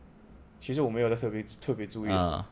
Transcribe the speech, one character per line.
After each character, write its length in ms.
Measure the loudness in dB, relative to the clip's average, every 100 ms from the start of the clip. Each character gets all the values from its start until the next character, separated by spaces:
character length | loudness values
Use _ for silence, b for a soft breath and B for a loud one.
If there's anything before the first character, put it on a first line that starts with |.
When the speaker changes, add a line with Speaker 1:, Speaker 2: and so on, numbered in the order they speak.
| -20 -20 -20 -20 -20 -12
Speaker 1:
其 120 | -4
实 80 | 0
我 80 | 2
没 140 | 2
有 80 | 2
在 40 |
特 140 | 2 0
别， 160 | -4 -6 -6
特 140 | -2
别 120 | -2 -4
注 200 | -4 0
意， 20 |
Speaker 2:
嗯。 320 | 2 2 0 -4